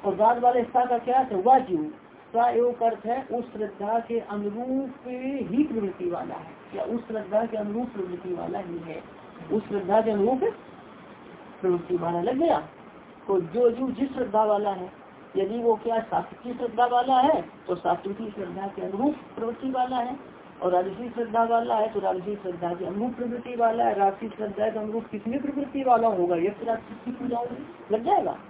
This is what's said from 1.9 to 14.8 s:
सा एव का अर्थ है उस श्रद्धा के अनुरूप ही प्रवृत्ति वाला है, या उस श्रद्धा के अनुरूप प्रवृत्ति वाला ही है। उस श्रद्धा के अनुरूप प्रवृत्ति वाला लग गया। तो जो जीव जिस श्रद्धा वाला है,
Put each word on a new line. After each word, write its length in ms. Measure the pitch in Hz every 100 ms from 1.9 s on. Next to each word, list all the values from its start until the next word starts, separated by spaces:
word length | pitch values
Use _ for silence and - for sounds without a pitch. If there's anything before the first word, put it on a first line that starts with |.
| - - - -
सा 160 | 226 240
एव 200 | 233 240
का 140 | 233 226
अर्थ 200 | 214 214
है 160 | 254 262
उस 220 | 247 -
श्रद्धा 460 | 208 208 - 202 226
के 180 | 226 233
अनुरूप 840 | - 208 208 214 254 262 269 - 247
ही 580 | 254 262 277 175 233
प्रवृत्ति 460 | 311 226 196 - 180
वाला 240 | 170 170
है, 180 | - - - -
या 100 | 190 170
उस 200 | 226 -
श्रद्धा 360 | 220 190 208 226
के 100 | 220
अनुरूप 320 | 208 220 247
प्रवृत्ति 460 | 202 180 175 185
वाला 240 | 170 170 202
ही 180 | 180 170
है। 220 | 165 160 - - - - -
उस 160 | 214 208
श्रद्धा 320 | 202 180 214
के 100 | 220
अनुरूप 300 | 208 208 262 440 - - - - - - - - - - -
प्रवृत्ति 360 | 185 175 170 175
वाला 240 | 170 175
लग 160 | 190 262
गया। 200 | 330 226 160 - - - - - -
तो 120 | 196 165
जो 220 | 202 240
जीव 200 | 233 262
जिस 200 | 214 269
श्रद्धा 320 | - 220 214
वाला 260 | 214 208 208
है, 180 | 185